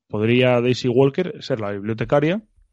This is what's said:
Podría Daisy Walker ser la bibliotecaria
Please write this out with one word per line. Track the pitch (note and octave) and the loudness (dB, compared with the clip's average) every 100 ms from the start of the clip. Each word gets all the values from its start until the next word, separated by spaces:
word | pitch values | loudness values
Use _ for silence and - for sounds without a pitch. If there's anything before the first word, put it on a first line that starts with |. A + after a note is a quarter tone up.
| _ | _
Podría | G#2+ A2 B2 B2+ B2 | -2 2 4 4 2
Daisy | B2 B2 B2+ | 0 0 0
Walker | A#2+ C#3 C#3 F3 - | 2 2 2 -6 -8
ser | - B2 | -6 -6
la | G2+ | -6
bibliotecaria | G2+ G#2 A2+ A#2 D3 D3+ G#3 - _ _ | -6 -6 -6 0 0 2 -2 -6 _ _